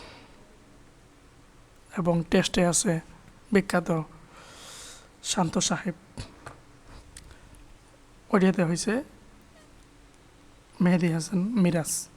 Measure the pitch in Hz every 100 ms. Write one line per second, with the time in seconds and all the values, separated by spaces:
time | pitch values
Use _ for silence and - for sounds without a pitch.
0 | - - - - - - - - - -
1 | - - - - - - - - - -
2 | 175 170 156 190 - - 175 156 202 165
3 | - - - - - 196 190 175 170 160
4 | 151 - - - - - - - - -
5 | - - - 208 165 190 - 170 185 -
6 | - - - - - - - - - -
7 | - - - - - - - - - -
8 | - - - 202 185 190 165 170 - 240
9 | - - - - - - - - - -
10 | - - - - - - - - 175 180
11 | 175 165 160 185 196 240 175 165 143 -
12 | -